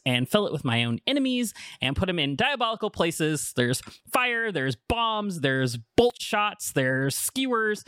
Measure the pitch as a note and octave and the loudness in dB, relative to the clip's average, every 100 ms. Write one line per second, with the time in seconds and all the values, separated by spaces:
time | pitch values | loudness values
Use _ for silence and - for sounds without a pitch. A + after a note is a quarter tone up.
0 | - B2 B2+ G#3 G3+ D3 C3 A#2 A#2+ A#2 | 0 0 2 2 2 -2 0 0 2 -2
1 | - C#4+ C4 B3 A#3 - - - B2+ - | -2 0 0 0 -2 -6 -16 -4 -2 0
2 | F#3+ F3 C#3 C3+ C4 C#4 A#3 A3+ G#3 - | 0 0 0 0 0 0 -2 -2 -4 0
3 | F3 - D#3 D#3 - - B2 B2 - - | 0 2 0 0 -2 0 2 0 -4 -20
4 | - - B3 A#3 A3+ E3+ C3+ B2 - A#3 | 2 4 4 0 0 0 -2 -2 -2 2
5 | A3+ G#3+ G#3 F3 C3+ C3 C3 A#2+ - - | 2 0 -2 0 0 2 0 -2 -8 -2
6 | F#3+ - - G#3 G#3 - - D3 C3 C3 | 0 0 -2 0 0 -4 -4 0 2 2
7 | C3+ - - - C4 A#3 A3 G#3 | 0 -2 -4 -2 0 0 0 -2